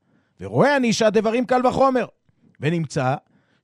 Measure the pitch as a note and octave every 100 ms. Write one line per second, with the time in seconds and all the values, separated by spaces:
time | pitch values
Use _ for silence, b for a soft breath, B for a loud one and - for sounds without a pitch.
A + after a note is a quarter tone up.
0 | _ _ _ - F#2+ A#2+ C4 C#4+ A#3 F#3+
1 | A3 G#3+ G#3+ A#3+ A3+ B3+ B3 B3+ C4+ B3+
2 | G3+ _ _ _ _ - C#3+ E3+ D#3 D#3
3 | B2+ C#3+ - _ _ _